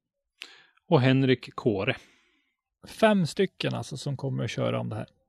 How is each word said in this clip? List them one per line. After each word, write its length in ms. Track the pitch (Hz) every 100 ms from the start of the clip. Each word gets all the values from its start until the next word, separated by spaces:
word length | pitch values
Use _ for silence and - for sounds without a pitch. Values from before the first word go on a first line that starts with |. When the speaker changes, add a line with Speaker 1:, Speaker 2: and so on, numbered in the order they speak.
| _ _ _ _ - - _ _ _
Speaker 1:
Och 140 | 156
Henrik 540 | 131 131 131 127 - -
Kåre. 400 | 131 98 101 - - _ _ _ _ _ _ _ -
Speaker 2:
Fem 380 | - 220 202 165
stycken 480 | - 190 - 139
alltså 240 | 123 117 139
som 200 | - 131
kommer 260 | 139 131
att 80 | 127
köra 280 | - 117 117
om 100 | 120
det 60 | 110
här. 120 | - _